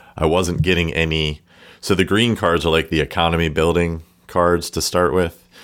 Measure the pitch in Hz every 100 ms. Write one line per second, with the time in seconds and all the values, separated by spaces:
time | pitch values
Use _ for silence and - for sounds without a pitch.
0 | - - 80 85 90 85 82 87 85 76
1 | 82 80 78 73 _ - - - - 95
2 | 90 101 120 110 90 85 82 80 78 78
3 | 73 - 85 85 82 78 82 85 85 82
4 | - _ - 92 87 87 - - - 87
5 | 87 80 87 - _ -